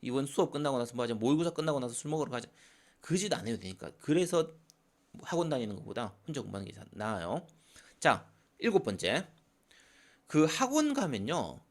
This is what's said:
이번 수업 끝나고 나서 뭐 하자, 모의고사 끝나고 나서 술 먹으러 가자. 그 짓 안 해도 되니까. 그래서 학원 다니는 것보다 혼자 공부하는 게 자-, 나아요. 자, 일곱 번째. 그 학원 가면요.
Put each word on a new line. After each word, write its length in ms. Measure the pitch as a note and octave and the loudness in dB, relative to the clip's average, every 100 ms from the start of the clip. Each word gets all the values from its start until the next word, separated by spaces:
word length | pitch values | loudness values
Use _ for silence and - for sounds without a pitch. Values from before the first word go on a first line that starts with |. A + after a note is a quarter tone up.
이번 260 | A#2 B2+ C#3 | -2 -2 -2
수업 240 | - E3 | 2 2
끝나고 280 | C#3+ D3 C3 | 2 0 0
나서 160 | A#2 A#2+ | -2 -2
뭐 80 | |
하자, 100 | A#2+ | -2
모의고사 360 | A2+ A2+ D3+ E3+ | 0 2 4 2
끝나고 280 | E3 D#3 C#3+ | 0 -2 0
나서 140 | B2 | -2
술 160 | A#2 D3 | -6 -4
먹으러 200 | D#3 C3+ | -4 -2
가자. 180 | B2 A#2+ _ - _ _ _ | -4 -8 _ -20 _ _ _
그 160 | - E3+ | -2 0
짓 160 | G3+ | 0
안 140 | C3 G2 | -2 -2
해도 120 | A2+ | -6
되니까. 340 | F#2 F#2+ D2 - | -6 -10 -12 -12
그래서 520 | - D#3 F3+ F3 D#3+ - _ _ _ _ _ - | 0 2 4 2 0 -4 _ _ _ _ _ -18
학원 260 | - F3 E3 | -4 0 0
다니는 280 | C#3 A2 G2 | 0 -2 -6
것보다 400 | - G#2+ A#2 - - | -8 -6 -6 -8 -10
혼자 160 | D3 | -8
공부하는 240 | G#2 G2 G2 | -6 -8 -8
게 80 | |
자-, 100 | - - | -12 -16
나아요. 560 | - G#2+ G#2+ E2+ C3+ - _ _ - - _ | -6 -4 -4 -2 -4 -6 _ _ -20 -20 _
자, 280 | D#3+ A2+ - _ _ _ | 4 4 0 _ _ _
일곱 240 | G#3+ G3 | 2 4
번째. 440 | - F#2+ F2 B2 F#3+ _ _ _ _ - - _ _ _ _ | 2 0 2 0 -2 _ _ _ _ -20 -20 _ _ _ _
그 180 | D3+ | 6
학원 500 | D#3 - B3+ D4 D4+ | 6 6 2 4 2
가면요. 680 | C#4 F#3+ A#2 G#2 E3+ F#2 C2 _ | 2 0 -2 -2 -2 -2 -8 _